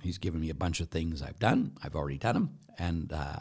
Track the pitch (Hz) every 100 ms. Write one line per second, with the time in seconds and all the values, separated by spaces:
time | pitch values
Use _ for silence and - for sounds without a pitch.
0 | 87 87 92 80 80 71 87 82 85 82
1 | 82 76 76 - 110 262 - - - -
2 | 71 69 110 139 185 - - - 87 85
3 | 80 78 71 73